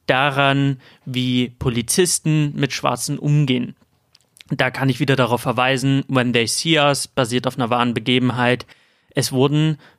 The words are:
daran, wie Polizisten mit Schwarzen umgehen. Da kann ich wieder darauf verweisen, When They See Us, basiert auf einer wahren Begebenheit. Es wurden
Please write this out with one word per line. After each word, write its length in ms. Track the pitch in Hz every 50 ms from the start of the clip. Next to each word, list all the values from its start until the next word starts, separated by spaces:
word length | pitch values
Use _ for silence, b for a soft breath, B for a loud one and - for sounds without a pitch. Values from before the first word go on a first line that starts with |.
| B -
daran, 720 | 135 127 139 147 135 139 139 139 139 139 139 139 135 131 B B B B B
wie 440 | 135 127 127 127 127 123 123 123 117
Polizisten 1040 | 120 - - 135 117 120 120 - - - 185 170 - - - 160 156 156 151 147 147
mit 180 | 143 143 131 -
Schwarzen 460 | - - 139 127 123 - - 143 143
umgehen. 560 | - 147 147 151 147 131 127 123 123 - - _ _ _ _ _ _ _ _ _ _ _ _ - - -
Da 220 | - - 135 127
kann 180 | 123 - 135 135
ich 100 | 123 -
wieder 160 | 147 135 135
darauf 260 | 135 127 113 120 120
verweisen, 600 | - 135 117 120 123 131 135 127 123 139 139 135 139 -
When 260 | 139 131 120 123 117
They 140 | 120 117 104
See 300 | - - - 165 160 151
Us, 280 | 147 147 139 131 - -
basiert 400 | - - 127 113 123 123 120 127
auf 100 | - -
einer 120 | 127 110
wahren 240 | 120 120 120 123 117
Begebenheit. 720 | 113 110 123 123 127 127 123 113 120 123 120 123 123 - b b b b b b b b b b
Es 160 | - 127 -
wurden 460 | - 127 131 147 147 151 156 156 156 b b b b